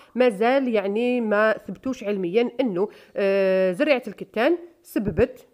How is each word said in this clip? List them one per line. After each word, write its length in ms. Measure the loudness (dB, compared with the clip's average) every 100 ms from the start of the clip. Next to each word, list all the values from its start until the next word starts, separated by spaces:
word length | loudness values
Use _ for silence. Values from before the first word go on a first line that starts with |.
| -8
مازال 540 | 2 2 2 2 2 0
يعني 520 | -2 -2 -2 0 0
ما 380 | 0 2 2 0 -6
ثبتوش 360 | -10 -8 -6
علميا 460 | -4 -4 0 0 0 -2
أنه، 280 | -2 0 -4 -6 -12 -2
آه، 560 | 0 2 2 2 2
زريعة 300 | 0 0 0 -2
الكتان 520 | -12 -8 0 0 0 -6 _
سببت 640 | -8 -4 -4 -2 -2 -4 -18